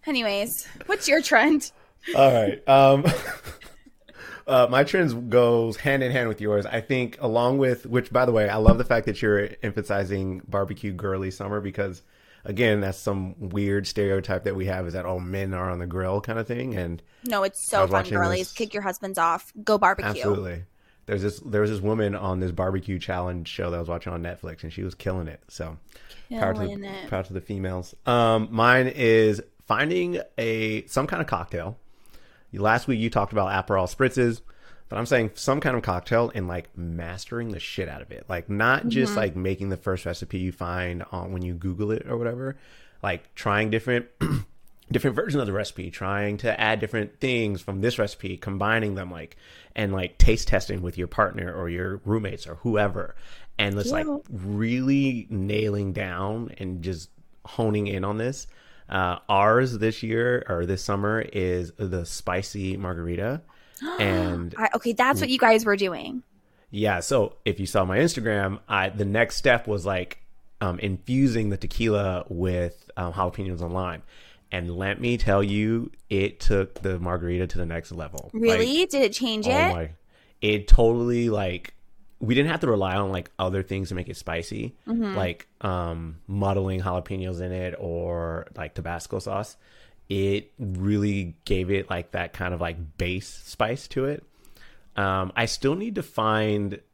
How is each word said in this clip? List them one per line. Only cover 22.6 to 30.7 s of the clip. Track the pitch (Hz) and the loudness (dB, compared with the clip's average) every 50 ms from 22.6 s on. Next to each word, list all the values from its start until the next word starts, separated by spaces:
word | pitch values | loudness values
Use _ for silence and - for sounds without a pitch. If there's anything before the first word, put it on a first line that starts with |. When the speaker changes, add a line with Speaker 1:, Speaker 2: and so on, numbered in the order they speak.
| 92 92 95 95 87 - 98 90 | 0 0 0 -2 -2 -2 -4 -4
Speaker 2:
challenge | - - 92 90 90 90 90 90 82 - | -4 -4 -4 -4 -2 -4 -4 -6 -8 -10
show | - - 90 87 | -6 -6 -4 -4
that | 87 85 | -2 -4
I | |
was | 85 80 | -4 -4
watching | 85 85 - 90 87 | -6 -6 -6 -6 -8
on | 85 85 | -6 -6
Netflix, | 87 85 - - - 82 - - | -8 -8 -10 -12 -14 -14 -12 -12
and | 82 80 | -12 -10
she | - 98 | -8 -8
was | 92 85 | -10 -10
killing | _ - - 92 92 85 78 | _ -6 -4 -4 -4 -6 -8
it. | 76 - _ - | -10 -14 _ -20
So | - - 80 80 80 78 - - - - - - - - - - | -14 -12 -12 -10 -12 -14 -18 -20 -20 -20 -20 -20 -20 -20 -14 -12
proud | 240 226 220 - 92 | -4 -2 0 0 0
to, | 110 | 0
Speaker 1:
Killing | 104 - - 101 98 | -2 -4 -4 -8 -10
it. | - 190 190 - - | -10 -12 -12 -10 -6
Speaker 2:
proud | - 95 95 | -6 -6 -6
to | 92 92 | -4 -8
the | 92 | -10
females. | 90 - 104 98 95 92 92 90 92 - - - - | -8 -6 -6 -6 -4 -4 -4 -6 -8 -10 -14 -10 -2
Um, | - 120 120 117 113 113 113 107 101 | 0 4 4 6 6 4 2 2 0
mine | 113 113 113 120 123 127 127 127 135 | 0 4 6 6 6 6 4 2 0
is | 147 131 113 113 113 110 110 104 104 - - _ _ - - | 2 4 6 6 8 6 6 4 0 -4 -12 _ _ -4 -2
finding | 113 107 139 156 175 180 175 175 175 180 - - _ - | 0 0 2 0 0 0 0 -2 -2 -6 -6 -8 _ -4
a, | 117 113 113 113 110 110 | -2 -2 0 0 0 -2